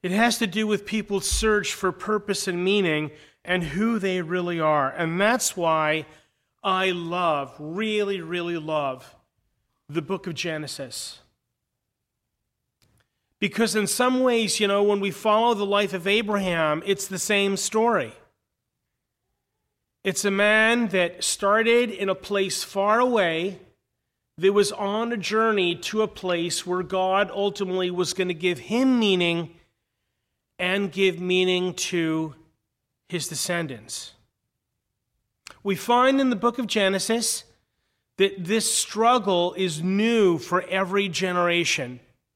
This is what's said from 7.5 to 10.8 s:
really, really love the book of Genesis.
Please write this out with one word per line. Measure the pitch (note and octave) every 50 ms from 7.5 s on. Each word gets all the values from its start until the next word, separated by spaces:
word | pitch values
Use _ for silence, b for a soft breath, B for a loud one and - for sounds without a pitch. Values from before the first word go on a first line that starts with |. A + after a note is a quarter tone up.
| - -
really, | D3+ D3+ E3 F#3+ A3 A3 G#3+ G#3+ G#3 G3 G3+ F#3+
really | E3 D#3+ F3 F3 F3 F3 E3+ E3
love | D3+ D#3 D#3 D3+ C#3+ C#3 C3 B2+ - - - _ _ _ _ _ _ _ _ _ _ _ _ _ _ _
the | C#3+ E3+
book | D3+ C#3 F#3+ F3+ -
of | F#3 D#3+
Genesis. | B2+ - F3 D#3+ D#3 D3+ C3+ - -